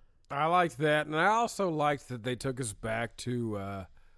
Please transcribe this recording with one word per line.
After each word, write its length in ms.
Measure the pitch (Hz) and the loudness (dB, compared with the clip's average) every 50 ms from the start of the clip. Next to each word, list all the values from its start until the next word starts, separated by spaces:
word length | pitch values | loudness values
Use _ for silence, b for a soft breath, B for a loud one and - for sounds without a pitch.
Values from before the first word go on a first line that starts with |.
| - _ _ _ _ - | -20 _ _ _ _ -6
I 160 | 139 139 151 | -2 0 2
liked 320 | 160 175 180 175 170 - 120 | 4 4 4 4 2 2 0
that, 280 | 151 151 151 151 151 151 | 2 4 4 4 2 0
and 80 | 156 | 0
I 120 | 156 170 196 | 2 4 4
also 420 | 214 226 240 - - - 202 180 | 4 4 2 0 0 -2 -2 0
liked 380 | 165 151 147 147 147 139 - - | 0 2 2 0 0 -2 -4 -10
that 140 | 127 123 104 | -10 -8 -6
they 120 | 127 127 | -4 -4
took 240 | 113 - 135 127 123 | -4 -4 -4 -4 -4
us 140 | 135 110 104 | -6 -6 -8
back 440 | - - 113 110 113 117 113 - - | -8 -6 -4 -4 -2 -4 -6 -8 -8
to, 400 | - 123 123 120 117 113 104 101 | -6 -4 -4 -2 -2 -4 -4 -6
uh, 280 | 98 98 98 98 95 - - - - - - | -6 -8 -8 -10 -12 -14 -16 -20 -20 -20 -20